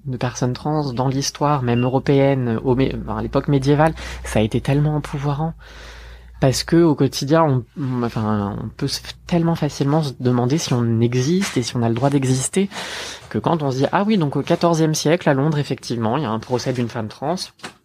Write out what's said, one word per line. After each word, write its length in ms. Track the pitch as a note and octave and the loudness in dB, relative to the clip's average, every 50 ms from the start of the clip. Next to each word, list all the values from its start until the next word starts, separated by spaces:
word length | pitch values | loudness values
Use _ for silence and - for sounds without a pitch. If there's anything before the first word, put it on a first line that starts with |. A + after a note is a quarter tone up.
| - | -10
de 120 | C#3 B2+ A#2 | -8 -6 -4
personnes 360 | - B2 A#2+ - C3+ B2 B2 | -4 -4 -4 -2 -2 -2 -2
trans 380 | - - D3+ D3+ D#3 D3 C#3+ | -2 -4 -2 -2 -2 -2 -2
dans 160 | B2 A#2 B2+ C3+ | -2 -2 -2 0
l'histoire, 540 | C3 C3+ C#3 - - - D3+ D3 D3 C#3 | 0 -2 -2 -4 -4 -2 0 0 0 2
même 220 | B2 A#2+ A#2+ A#2+ B2 | 2 0 2 2 2
européenne, 760 | B2+ B2+ C3+ C3 - C#3+ C#3 C3+ C#3 C#3 C3 B2+ A#2+ A2+ A2 | 2 0 0 2 4 4 4 6 4 2 2 0 0 -2 0
au 140 | - C3+ B2+ | 0 0 2
mé-, 180 | B2 C3+ - - A#2 - | 2 2 0 -2 -4 -6
enfin, 140 | C3 G#2+ G#2+ | -6 -6 -4
à 20 | |
l'époque 260 | A2 A2+ - C#3 C3+ - | -4 -2 -2 -2 0 2
médiévale, 460 | D3 C#3 C3 C#3 D3 C#3+ D3+ D#3+ D#3+ - - - - - - | 2 2 4 4 4 4 4 2 2 -2 -10 -12 -12 -12 -8
ça 140 | - - A#2 | -2 0 0
a 20 | |
été 180 | G#2+ A2 - B2 | 2 2 0 -2
tellement 360 | - - C3+ D3 D3 D3+ D3+ D3+ | 0 0 2 2 2 2 0 -2
empouvoirant. 560 | C#3+ - - D3 C#3 D3 C#3+ C#3 D#3 E3 D#3+ - - - - - - - - - - - - - - - - - | -4 -6 -6 -4 -4 -2 -2 -2 -4 -6 -6 -8 -16 -20 -20 -20 -20 -18 -18 -18 -18 -20 -20 -20 -20 -16 -6 0
Parce 240 | - C#3 B2 - - | 2 2 2 2 0
que 140 | - - E3 | 2 4 6
au 180 | E3+ E3 C#3+ | 6 6 4
quotidien, 480 | - C#3+ C3+ - - D3 C3+ D#3 D#3+ E3 | 4 2 0 0 -2 -2 2 4 4 4
on, 200 | D#3 C3+ B2+ A2+ - - - | 4 2 0 -2 -4 -8 -6
on, 220 | C#3+ C3 B2+ B2 | -4 -4 -2 -2
enfin, 560 | A#2+ A#2 - A#2+ A2 G#2+ G#2+ G#2 G2+ G2+ G#2+ A2+ | -2 -2 -2 -2 0 0 0 0 0 -2 -4 -6
on 100 | A2+ A2+ | -8 -10
peut 180 | - - C#3+ C3+ | -8 -6 -6 -4
se, 140 | - - - - - - - - | -4 -6 -10 -12 -16 -14 -8 -2
tellement 260 | F3+ E3+ E3 E3 E3 | 0 0 2 2 0
facilement 480 | D#3+ - C#3+ - - D3 C#3 C#3+ D#3+ | 0 -2 -4 -2 -2 0 2 2 2
se 120 | D#3+ C#3 B2 - | 0 0 -4 -2
demander 380 | B2+ B2 B2 B2 A#2+ B2 C3+ E3 | 0 0 2 2 2 2 0 0
si 160 | - - C3+ | 0 0 0
on 260 | B2 A#2+ A#2 A#2 A2+ | 0 2 2 2 2
existe 560 | A#2 A#2 A#2+ B2+ B2+ C#3+ F3 F#3 G3 - - | 2 2 2 0 0 2 2 0 0 0 -2
et 60 | C3+ | -2
si 160 | A#2 - - B2 | -2 -2 -2 -2
on 60 | A#2 | 0
a 60 | A2+ | 0
le 40 | A2+ | 0
droit 160 | A#2 B2+ C#3+ | 0 0 2
d'exister, 580 | C#3+ C#3+ C3 B2+ B2+ C3 B2+ - - F#3 G3 G3 - - - - - - - - - - - - | 2 2 2 2 0 0 0 -2 0 0 0 0 -4 -8 -10 -10 -10 -10 -12 -12 -14 -16 -12 -6
que 80 | - A2 | -6 -2
quand 240 | - C#3+ D#3+ E3 | 0 0 0 0
on 80 | D3+ C#3 | 0 -2
se 80 | B2+ B2+ | 0 0
dit, « 80 | C#3 - | 0 2
Ah 120 | - E3+ G3+ | 2 0 2
oui, 140 | G#3 A3+ G3+ | 2 2 2
donc 180 | D#3+ C#3+ - | 2 0 0
au 60 | D3 | -2
quatorzième 540 | C3+ - E3+ E3+ - E3+ E3+ D#3 D#3+ D#3 D#3 | 0 0 0 2 4 2 4 4 2 2 2
siècle, 340 | D3+ - D3+ D#3 F3 - - | 0 2 2 2 2 4 2
à 60 | C#3+ | 2
Londres, 240 | C3 C3+ D#3 D#3 D3 | 4 2 0 0 0
effectivement, 580 | C#3 - C#3 A2 - - C3 A#2 A#2 G#2+ A#2 D3 | -2 -2 -4 -6 -6 -6 -4 -2 -2 0 0 0
il 60 | D#3 | -2
y 20 | |
a 60 | A2 | -2
un 80 | A2 A2 | -4 -4
procès 340 | A2+ - B2+ A#2+ - C#3 B2+ | -4 -2 -4 -2 -2 -2 -2
d'une 160 | B2 A#2+ A2+ | -2 -2 -4
femme 200 | - A#2+ A2 G#2 | -4 -6 -8 -8
trans », 260 | - - B2+ C#3+ F3 F#3 - - _ _ - - - _ _ | -8 -6 -4 -4 -4 -4 -6 -12 _ _ -18 -18 -18 _ _